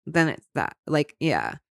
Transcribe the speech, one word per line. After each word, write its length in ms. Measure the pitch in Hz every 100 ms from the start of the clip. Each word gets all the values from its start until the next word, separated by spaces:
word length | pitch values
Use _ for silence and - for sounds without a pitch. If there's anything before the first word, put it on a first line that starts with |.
| -
Then 220 | 165 160
it's 180 | - _
that, 220 | 135 - - -
like, 280 | 151 143 -
yeah. 360 | 160 82 57 - _